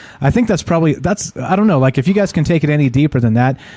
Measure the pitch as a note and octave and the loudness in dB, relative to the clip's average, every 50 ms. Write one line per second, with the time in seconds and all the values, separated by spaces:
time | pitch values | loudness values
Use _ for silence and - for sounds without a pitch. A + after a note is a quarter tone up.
0 | - - - - - C#3 C#3 A#3 B3 A3+ G#3 - - - F3 E3 E3 D#3+ C#3 - | -20 -20 -14 -4 -2 0 0 0 0 0 -2 -4 -2 -2 -2 0 2 0 0 -2
1 | C3 F3 G3+ - - - - - C3 A#2 F3+ F#3 G#3+ A3 F3+ C3+ C3 C3 - - | -2 -4 -4 -4 -6 -12 -10 -10 -4 -2 0 0 2 2 2 2 2 2 0 0
2 | B2+ D#3 G3 G#3 G3+ F#3 - F3 D3+ - F3 D#3+ C#3 D3 D3 D3 D3 C3+ A#2 C3+ | 0 0 0 0 0 0 0 -2 -2 0 0 0 0 0 0 0 0 0 2 0
3 | D3 D#3 - C3+ A#2 A#2 A2 A#2 B2 C3 C3+ - - - - | 0 2 0 0 0 2 2 2 2 0 -2 -4 -10 -20 -20